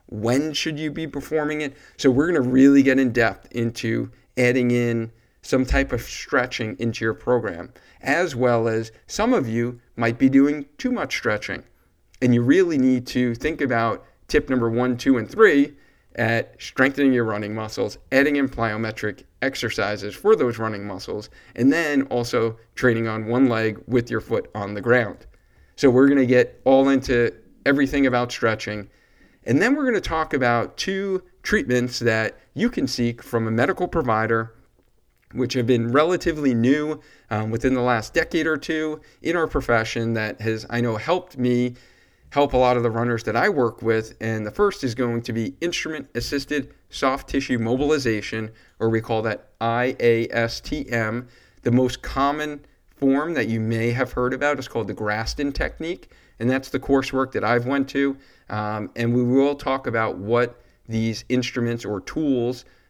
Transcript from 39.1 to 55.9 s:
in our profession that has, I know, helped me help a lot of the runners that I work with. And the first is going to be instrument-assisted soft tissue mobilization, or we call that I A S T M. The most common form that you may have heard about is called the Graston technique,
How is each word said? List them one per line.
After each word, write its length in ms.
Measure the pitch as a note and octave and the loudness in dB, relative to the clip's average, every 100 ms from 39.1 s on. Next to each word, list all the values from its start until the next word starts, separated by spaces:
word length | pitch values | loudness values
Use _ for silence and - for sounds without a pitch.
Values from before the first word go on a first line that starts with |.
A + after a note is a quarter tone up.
| _ | _
in 140 | - | -4
our 140 | E3+ D#3 | -2 0
profession 680 | D3 B2 A#2 A2+ A#2 A2+ | -2 0 0 0 -4 -2
that 260 | A2+ G#2+ - | -2 -4 -4
has, 240 | A2 A2 - | -4 -4 -4
I 100 | A#2+ | -2
know, 160 | A#2+ A2 | -2 -2
helped 400 | D#3 F3+ - C3+ | -2 -4 -4 -4
me 380 | B2 B2 B2 B2 - _ _ _ - | 0 0 0 -6 -20 _ _ _ -6
help 220 | C#3+ C#3+ | 0 2
a 40 | B2+ | 4
lot 200 | B2+ B2 | 4 4
of 60 | |
the 80 | A#2 | 0
runners 320 | A2+ A#2+ A2+ | 0 -2 -2
that 140 | A2+ A2 | -2 0
I 120 | G3 | 0
work 320 | D#3+ A#2+ - | 2 0 0
with. 360 | A2+ A2 A2 - | 0 0 -2 -8
And 240 | A2+ A2 | -6 -4
the 60 | G#2+ | -6
first 320 | G#2+ G#3 - | 0 0 0
is 100 | C3 | -6
going 300 | A#2 A#2+ A#2 | -2 -2 -2
to 100 | A#2 | -4
be 220 | A2+ G#2+ - | -4 -4 -4
instrument-assisted 1120 | E3+ E3+ D#3 D#3 - A#2+ A#2+ C#3+ - D3 C3+ - _ | -6 -6 -6 -10 -8 -8 -4 -6 -4 -4 -6 -12 _
soft 400 | - C3+ C3+ - | -2 -2 -2 -4
tissue 300 | C#3 C3+ B2 | -4 -2 -2
mobilization, 920 | A2+ B2+ D3 D3+ B2 G#2+ - A2 A2 - _ - | 0 0 2 0 0 -2 -4 -8 -8 -12 _ -4
or 80 | A2+ | 0
we 120 | A2+ | 0
call 220 | A2+ A2+ | 0 -2
that 280 | A2 G#2 - - | -2 -6 -10 -6
I 340 | A2+ A#2 B2+ B2+ | -2 0 -2 2
A 260 | A#2+ A2+ A#2 | 2 4 0
S 300 | A#2 A#2 - | -2 -2 -4
T 280 | - D#3 B2 | -8 -8 -4
M. 380 | A#2 A2 A#2 B2 _ _ _ | -2 -2 -4 -10 _ _ _
The 80 | B2 | 2
most 320 | B2 B2+ - | 2 2 -2
common 640 | - C3+ C#3 D3+ D3+ D3 - _ _ - | -8 -2 -2 -2 -6 -10 -16 _ _ -2
form 380 | C#3 C3+ D#3+ | 2 2 0
that 120 | D#3 A2+ | -2 -2
you 140 | A2+ | -2
may 320 | A2 A2+ A#2 | -2 0 0
have 180 | A#2+ B2 | 0 -2
heard 240 | - B2 | -2 -2
about 240 | C3 C#3+ C#3 | 0 -2 -2
is 80 | B2+ | -4
called 220 | A#2+ G#2 | -6 -6
the 60 | |
Graston 600 | G2 G#2 G#2+ A2+ - C#3+ | -6 -4 -4 -4 -4 -4
technique, 560 | C#3 D3 - E3 | -4 -6 -6 -10